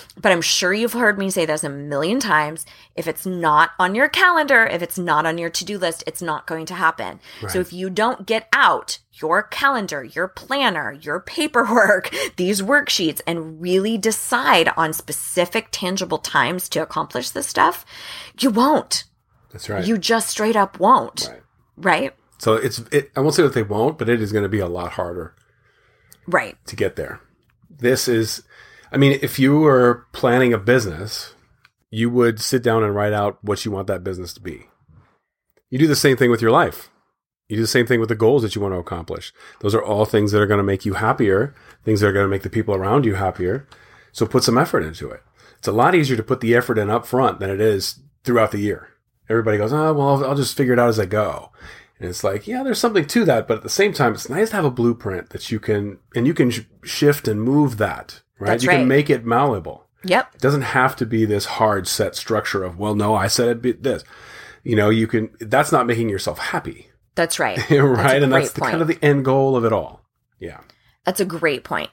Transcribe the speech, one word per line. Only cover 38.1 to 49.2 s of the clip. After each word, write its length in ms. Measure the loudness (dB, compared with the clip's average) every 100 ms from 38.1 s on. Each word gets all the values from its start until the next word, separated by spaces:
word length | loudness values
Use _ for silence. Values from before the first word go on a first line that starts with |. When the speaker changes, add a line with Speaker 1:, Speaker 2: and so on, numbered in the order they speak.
| 2
Speaker 2:
goals 260 | 2 4
that 120 | 0 -2
you 60 |
want 120 | -4
to 40 | -4
accomplish. 520 | -6 -10 -10 -12 -14 -20 -20 -6
Those 120 | -2
are 80 | 0
all 200 | 0 0
things 280 | 2 2 2
that 80 | 2
are 60 | 2
gonna 160 | 2
make 220 | 0 -2 -4
you 100 | -2
happier, 600 | 0 2 2 2 0 -6 -20 -8 -2
things 160 | 2
that 60 | 2
are 60 |
gonna 140 | 2 0
make 160 | -2
the 60 | -4
people 260 | -4 -2 -2
around 300 | 2 2 2
you 100 | 0
happier. 500 | -2 -2 -4 -4 -8 -20 _ -20 _
So 140 | -4 0
put 180 | 0
some 140 | 2 2
effort 240 | 0 -2
into 260 | -4 -8 -12
it. 120 | -14 _ _ -20 _
It's 80 | -2
a 40 |
lot 240 | 2 4 4
easier 220 | 2 0
to 60 |
put 180 | -2 -2
the 140 | 2 2
effort 220 | 2 0
in 120 | 0
up 160 | -2 0
front 340 | 0 0 0
than 100 | -4
it 120 | 0
is 400 | 2 2 -2 -10 -16 _ 0
throughout 260 | 2 2
the 80 | 0
year. 300 | -4 -6 -10 _ _ _